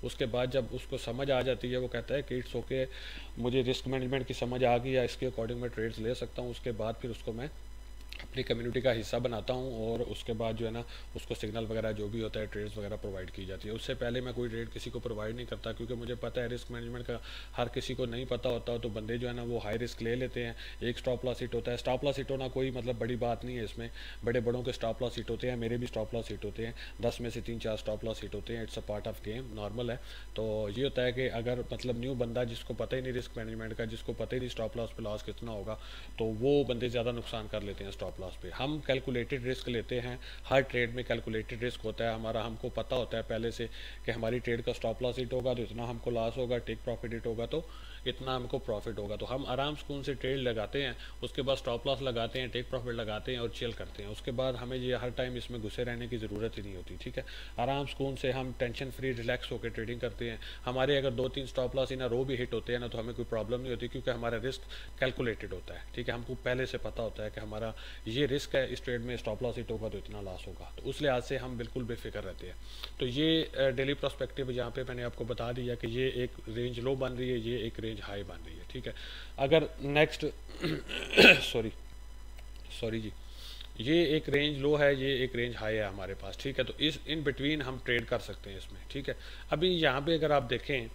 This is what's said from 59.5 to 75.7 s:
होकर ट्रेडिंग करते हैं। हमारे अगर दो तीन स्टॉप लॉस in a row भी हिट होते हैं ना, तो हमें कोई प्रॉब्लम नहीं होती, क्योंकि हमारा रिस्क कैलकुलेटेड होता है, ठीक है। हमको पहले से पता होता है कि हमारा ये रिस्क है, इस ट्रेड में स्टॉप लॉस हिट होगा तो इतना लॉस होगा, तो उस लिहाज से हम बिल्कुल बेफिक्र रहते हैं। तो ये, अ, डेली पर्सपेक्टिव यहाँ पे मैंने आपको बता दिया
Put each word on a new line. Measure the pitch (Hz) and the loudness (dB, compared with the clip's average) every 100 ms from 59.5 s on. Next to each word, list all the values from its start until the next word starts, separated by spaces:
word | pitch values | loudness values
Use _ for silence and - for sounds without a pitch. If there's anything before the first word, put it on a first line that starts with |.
होकर | 120 117 | -4 -4
ट्रेडिंग | 113 113 120 | -4 -4 -2
करते | 120 - 117 | -2 -2 -4
हैं। | 110 - - - | -4 -8 -6 -2
हमारे | 127 135 143 | 2 6 6
अगर | 135 | 4
दो | 120 127 | 2 0
तीन | - 131 | 0 -2
स्टॉप | - 123 135 | 0 2 2
लॉस | 131 | 0
in | 131 | 2
a | 127 | 2
row | 120 131 | 2 2
भी | 127 | 2
हिट | 123 | 0
होते | 113 110 | -2 0
हैं | 120 | 0
ना, | 123 | 0
तो | 120 | -2
हमें | 113 117 | -4 -2
कोई | 117 | 0
प्रॉब्लम | 113 107 123 | 0 2 0
नहीं | 131 | 0
होती, | 117 120 | -2 -2
क्योंकि | 135 120 | -2 -2
हमारा | 117 117 117 | 0 0 0
रिस्क | 120 131 - - - - | -2 -4 -6 -8 -8 0
कैलकुलेटेड | 131 123 127 107 104 | 0 2 0 0 -4
होता | 92 - | -6 -6
है, | 90 - - | -8 -8 -4
ठीक | 123 | -2
है। | 113 | -2
हमको | 120 127 - | -2 -2 0
पहले | 127 127 | 2 0
से | 123 | -2
पता | 113 - | -4 -2
होता | 110 - | -2 -2
है | 107 | -4
कि | 107 | -4
हमारा | 107 107 113 110 - - - | -6 -2 -4 -4 -8 -8 -4
ये | 117 147 | 2 4
रिस्क | 139 - 139 | 2 2 2
है, | 127 | 2
इस | 123 | -2
ट्रेड | - 123 | -2 -2
में | 117 120 | -2 -2
स्टॉप | - 107 | -2 0
लॉस | 123 113 | 0 -2
हिट | 113 | -2
होगा | 110 110 | -2 -2
तो | 101 | -4
इतना | - 104 | -6 -6
लॉस | 98 90 - | -6 -6 -8
होगा, | 90 85 - | -10 -10 -6
तो | - | -4
उस | 131 | 2
लिहाज | 147 123 | 4 4
से | 117 135 | 2 -2
हम | 127 123 | -2 -4
बिल्कुल | 117 - | -4 -4
बेफिक्र | 117 117 113 104 | -2 -2 -4 -4
रहते | 98 87 90 | -6 -6 -8
हैं। | 87 - - - - | -8 -10 -8 -8 -2
तो | 127 | 0
ये, | 123 156 160 | 4 6 6
अ, | 156 - 135 | 2 4 4
डेली | 123 135 | 4 2
पर्सपेक्टिव | 143 143 - 131 - 131 | 2 0 0 -4 -2 -2
यहाँ | 123 120 | 0 0
पे | 120 | -2
मैंने | 123 123 | -4 -2
आपको | 120 - 117 | -2 -2 -2
बता | 117 120 | 0 0
दिया | 123 120 | 0 -2